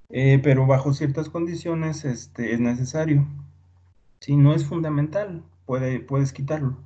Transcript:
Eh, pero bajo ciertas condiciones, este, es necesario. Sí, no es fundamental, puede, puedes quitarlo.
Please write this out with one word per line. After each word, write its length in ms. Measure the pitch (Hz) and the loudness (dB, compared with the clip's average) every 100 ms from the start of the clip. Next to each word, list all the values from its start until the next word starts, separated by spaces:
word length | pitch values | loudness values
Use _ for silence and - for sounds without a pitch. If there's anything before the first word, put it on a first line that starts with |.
| - | -10
Eh, 300 | 127 135 139 | 2 4 6
pero 240 | 143 131 135 | 6 4 4
bajo 260 | 131 143 | 2 2
ciertas 360 | 139 147 160 151 | 0 -2 -2 -6
condiciones, 760 | 170 170 160 170 165 160 143 139 | -6 -6 -4 -4 -4 -4 -4 -6
este, 480 | 113 - - 113 | -6 -10 -8 -4
es 60 | 117 | 0
necesario. 680 | 120 123 127 156 160 143 - - - _ _ _ _ _ _ _ | 0 -2 -4 -2 2 2 2 -4 -18 _ _ _ _ _ _ _
Sí, 180 | - 143 | 0 6
no 160 | 143 | 6
es 120 | 160 143 | 4 -2
fundamental, 760 | 180 156 143 151 196 202 170 - _ - | -4 -2 -2 -2 -4 -6 -10 -16 _ -6
puede, 340 | 127 127 123 | -4 -2 -4
puedes 320 | - 139 135 | -4 -2 -2
quitarlo. 460 | - 139 156 131 131 | -4 -6 -4 -4 -6